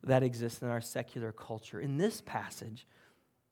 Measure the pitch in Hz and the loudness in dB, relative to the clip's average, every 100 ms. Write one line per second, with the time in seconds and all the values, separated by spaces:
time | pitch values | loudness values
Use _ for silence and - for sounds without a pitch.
0 | 131 131 131 117 117 - 123 120 113 127 | 6 6 6 2 -2 -2 -2 -2 -2 -6
1 | 120 127 113 110 - 110 - 104 139 139 | -6 -6 -6 -6 -8 -8 -8 -6 -2 2
2 | 208 - - 117 98 - 110 113 - _ | 2 0 -4 -4 -4 -10 -10 -12 -16 _
3 | _ _ _ _ _ | _ _ _ _ _